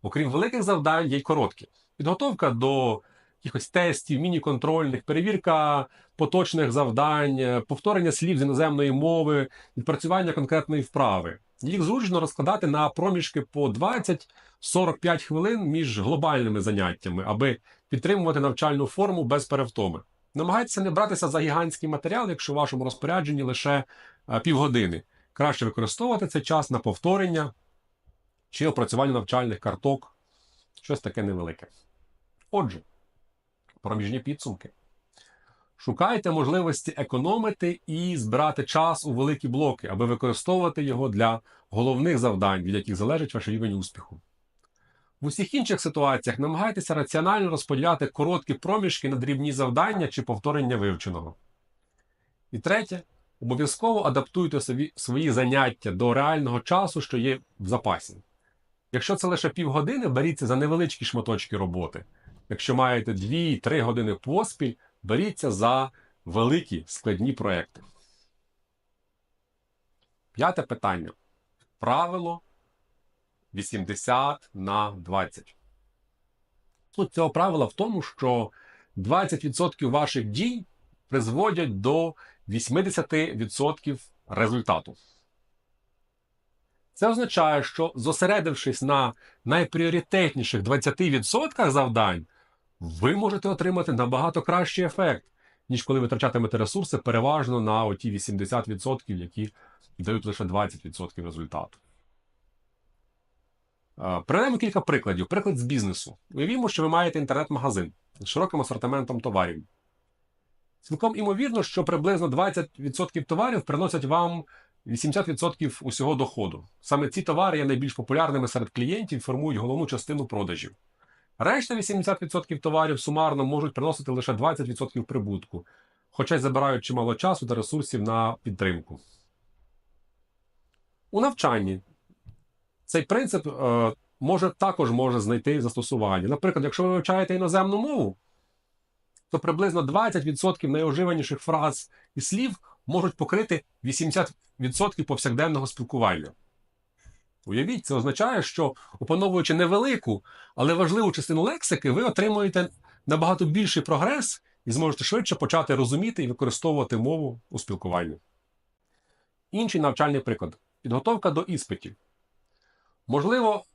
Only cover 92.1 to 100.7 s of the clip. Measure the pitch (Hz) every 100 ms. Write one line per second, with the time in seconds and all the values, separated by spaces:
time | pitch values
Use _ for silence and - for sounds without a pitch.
92.1 | 87 78 _ _ _ _ _ 85 82 110
93.1 | 196 208 196 196 196 180 180 170 120 123
94.1 | 127 151 165 - 180 175 - 175 - 180
95.1 | 120 _ _ _ _ _ 123 - 135 120
96.1 | 120 131 120 113 113 107 196 180 - -
97.1 | 113 127 151 123 123 110 107 110 98 117
98.1 | 101 - 101 98 123 110 104 131 131 -
99.1 | 95 87 - 107 _ - _ _ - 90
100.1 | 110 98 101 95 95 101